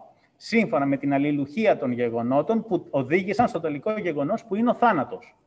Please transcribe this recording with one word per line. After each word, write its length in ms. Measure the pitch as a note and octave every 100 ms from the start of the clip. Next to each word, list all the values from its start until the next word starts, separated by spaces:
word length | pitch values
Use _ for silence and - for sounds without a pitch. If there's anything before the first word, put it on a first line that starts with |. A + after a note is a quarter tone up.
| - _ _ _
σύμφωνα 500 | - A3+ G#3 D3+ C#3
με 120 | C#3
την 160 | C#3+
αλληλουχία 640 | C#3 D3 D3 C#3 - G#3+ -
των 140 | C#3
γεγονότων 720 | A#2+ A#2+ A2+ A#2 C3+ G3+ A3
που 240 | A3 F3 -
οδήγησαν 580 | - B2 E3+ F#3+ G3 B3
στο 120 | E3
τελικό 400 | D#3+ C#3+ G#3+ G#3+
γεγονός 460 | F3 D3 C#3+ A3 -
που 100 | G3+
είναι 140 | A#3+
ο 40 |
θάνατος. 640 | G#3 A#3+ F3 A#2+ F#2+ - _